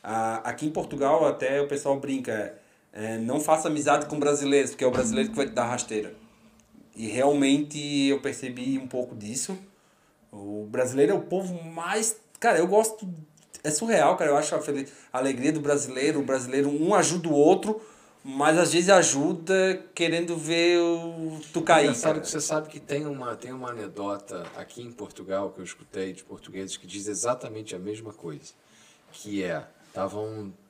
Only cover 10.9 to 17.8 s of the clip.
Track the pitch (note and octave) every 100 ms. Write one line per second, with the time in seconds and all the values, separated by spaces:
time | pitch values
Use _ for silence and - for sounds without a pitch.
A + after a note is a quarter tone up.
10.9 | C3+ D3+ F#3+ - F#3 F#3 F3 E3 E3 E3+
11.9 | G#3+ A3+ - _ - A#3 E3 F3 G#3 A3
12.9 | - F#3+ E3 D3+ _ _ - D3+ D3+ A3+
13.9 | G3 D3 F3+ D#3 C#3+ D3+ D#3 D3+ C#3+ C3+
14.9 | - - B2+ C3+ B2 C#3 D#3 C#3+ C#3+ B2+
15.9 | B2+ C#3+ D3 B2+ C3+ B2 C#3 C#3+ D3 E3+
16.9 | G3+ C#3 F3 E3 C#3+ D3+ F#3+ G3+ G#3+